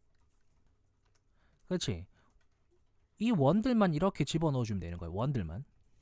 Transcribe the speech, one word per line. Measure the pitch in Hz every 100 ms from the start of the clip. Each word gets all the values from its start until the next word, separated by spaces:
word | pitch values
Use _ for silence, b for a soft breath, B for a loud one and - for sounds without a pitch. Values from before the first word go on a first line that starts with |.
| _ _ _ _ _ _ _ _ _ _ _ _ _ _ _ _ -
그렇지. | 180 - 90 87 b b _ _ _ _ _ _ _ _ -
이 | 220
원들만 | 208 135 196 240 233 196
이렇게 | 151 190 -
집어넣어주면 | 147 - 160 131 113 98
되는 | 85 85
거야. | 85
원들만. | 90 127 127 82 87 - _ _ _